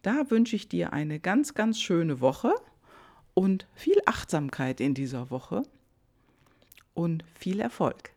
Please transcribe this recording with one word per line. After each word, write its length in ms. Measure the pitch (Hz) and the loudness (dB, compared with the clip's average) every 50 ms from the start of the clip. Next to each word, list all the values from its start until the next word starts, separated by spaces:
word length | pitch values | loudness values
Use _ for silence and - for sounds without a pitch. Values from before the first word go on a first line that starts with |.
Da 280 | - 190 233 302 277 - | 0 0 0 0 0 2
wünsche 240 | 226 226 233 233 - | 4 4 4 2 0
ich 140 | 202 - - | -4 -4 -4
dir 240 | - 170 165 - - | -4 -2 -2 -2 -2
eine 260 | 143 151 151 151 151 | -4 -4 -4 -6 -4
ganz, 340 | - 180 196 262 294 - - | -2 2 2 2 2 0 0
ganz 260 | - 214 226 220 - | 0 0 0 0 -2
schöne 420 | - - 185 170 165 160 143 127 | 0 2 2 2 2 2 0 2
Woche 320 | 123 131 139 - - 247 403 494 - - _ _ _ - - - - - - - _ _ _ | 2 2 2 2 2 2 2 0 -2 -12 _ _ _ -20 -20 -20 -20 -20 -20 -20 _ _ _
und 340 | 190 190 190 190 190 - _ _ | 2 2 4 2 0 -2 _ _
viel 240 | - - 311 403 403 - | -6 0 4 4 4 4
Achtsamkeit 760 | - - - - - 185 156 147 135 - - 135 131 127 - | 2 -4 -4 -4 -2 -2 -2 -2 -2 -4 -4 -4 -4 -2 -2
in 140 | 127 143 135 | 0 -2 0
dieser 360 | 127 139 123 135 123 123 131 | -2 -4 -6 -6 -8 -6 -6
Woche 340 | 127 127 - - - - 277 - _ _ _ _ _ _ _ _ _ _ _ _ _ _ _ _ _ _ _ _ - - _ _ _ | -8 -10 -8 -6 -6 -6 -6 -6 _ _ _ _ _ _ _ _ _ _ _ _ _ _ _ _ _ _ _ _ -20 -20 _ _ _
und 320 | 170 170 170 165 160 - - _ | -2 -2 0 -2 -4 -6 -12 _
viel 240 | - - 185 190 202 | -8 -6 -4 -2 -2
Erfolg. 520 | 220 240 - - 170 - - - _ - _ | -2 -4 0 0 0 0 0 -4 _ -20 _